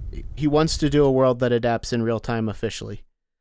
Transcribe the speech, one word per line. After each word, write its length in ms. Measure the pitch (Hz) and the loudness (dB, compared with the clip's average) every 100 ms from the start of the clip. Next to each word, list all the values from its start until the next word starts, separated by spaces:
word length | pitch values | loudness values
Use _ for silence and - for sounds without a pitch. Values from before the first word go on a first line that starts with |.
| - - - - | -8 -10 -10 -4
he 100 | 147 | 0
wants 320 | 147 160 - | 2 2 2
to 100 | 151 | 2
do 160 | 147 | 4
a 60 | 139 | 4
world 280 | 131 131 123 | 4 4 2
that 120 | 127 | 2
adapts 400 | 120 120 113 - | 2 0 -2 -2
in 100 | 120 | -2
real 180 | 113 113 | 0 -2
time 280 | - 117 110 | -2 -4 -4
officially. 540 | 98 110 - 107 104 - _ _ _ | -4 -6 -6 -10 -12 -16 _ _ _